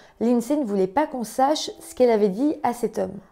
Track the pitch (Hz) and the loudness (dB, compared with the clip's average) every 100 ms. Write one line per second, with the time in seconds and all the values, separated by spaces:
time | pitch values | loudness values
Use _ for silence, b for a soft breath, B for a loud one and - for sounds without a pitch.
0 | B _ 226 240 233 294 240 202 185 226 | B _ 0 0 0 -2 0 0 0 0
1 | 302 262 220 - 269 302 - - - - | -2 -4 -8 0 0 0 -4 -12 -18 2
2 | 247 220 208 190 294 311 247 233 214 208 | 4 6 2 2 -2 0 -4 -2 -4 -4
3 | 190 196 - | -6 -8 -18